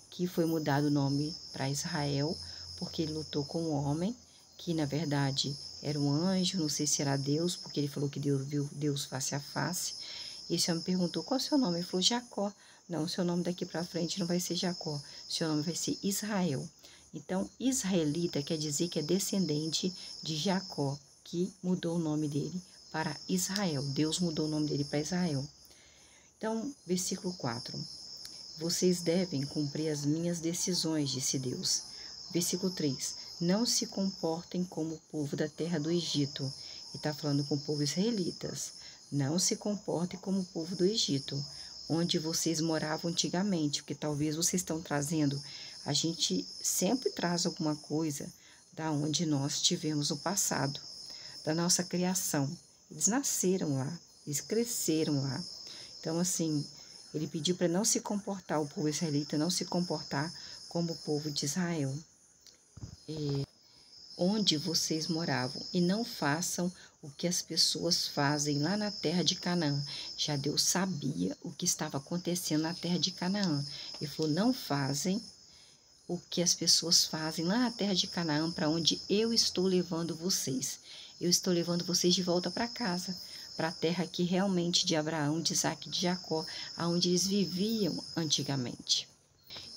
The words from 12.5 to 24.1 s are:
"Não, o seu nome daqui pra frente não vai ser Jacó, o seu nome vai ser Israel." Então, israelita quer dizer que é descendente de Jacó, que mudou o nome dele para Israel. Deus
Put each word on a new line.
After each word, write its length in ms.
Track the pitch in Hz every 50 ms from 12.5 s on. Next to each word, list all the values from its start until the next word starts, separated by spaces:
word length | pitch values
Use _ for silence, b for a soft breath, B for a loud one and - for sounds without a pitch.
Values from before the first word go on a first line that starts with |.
| 202 B B B B B B B
"Não, 160 | 170 151 151
o 40 | 180
seu 160 | - - 180
nome 200 | 175 175 180 170
daqui 200 | 175 180 - 185
pra 200 | 180 - 160 180
frente 340 | - - 165 175 160 - 196
não 80 | 180
vai 140 | 170 175 180
ser 160 | 180 - 170
Jacó, 400 | 175 190 180 175 - - 160 147
o 360 | 147 - - - - - - -
seu 140 | - 170
nome 160 | 160 156 151 147
vai 140 | 175 165
ser 200 | - - - - - -
Israel." 680 | 196 196 - 208 208 220 190 180 165 135 139 156 165 - B B B B B B B B
Então, 380 | 156 - - 185 190 202 - - -
israelita 840 | 220 262 262 262 - 185 196 170 160 147 143 170 170 170 - 156
quer 160 | 143 - 170
dizer 300 | 156 151 156 143 - 170
que 140 | 175 - 196
é 20 | 175
descendente 920 | 147 175 196 - - - 196 180 151 147 147 156 160 151 - - 185 180 B B B B B B
de 140 | 151 160
Jacó, 600 | 151 156 202 180 190 190 - - - 143 135 143 147 - - - - -
que 280 | - - 170 180 185 - -
mudou 360 | - 180 185 180 - 170 165
o 20 | 175
nome 300 | 165 156 151 151 156 147
dele 340 | 147 143 156 151 175 180 - B B B B - -
para 260 | 156 160 156 147 - - -
Israel. 540 | 180 185 180 - 190 208 202 175 151 135 139
Deus 380 | 139 135 156 151 156